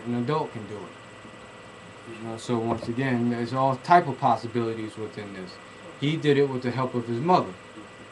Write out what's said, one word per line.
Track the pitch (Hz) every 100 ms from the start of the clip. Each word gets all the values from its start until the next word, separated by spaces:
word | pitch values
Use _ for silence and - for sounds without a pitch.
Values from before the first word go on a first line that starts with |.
| 113
an |
adult | 120 120 151 139
can | 113 101
do | 104
it. | 87 - - - - - - - - - - - 117 107
You | 113
know, | 113
so | - 117
once | 113 117 120
again, | 117 135 120 120
there's | 120 113
all | 131 135 127
type | - 175 147
of | 123
possibilities | 127 113 113 120 113 110 107 110
within | 107 104 104
this. | 98 90 - - - - -
He | 139 156
did | 147 139
it | 139
with | 127
the | 127
help | 123 127
of | 123 117
his | 117
mother. | 160 175 95 - - - - - -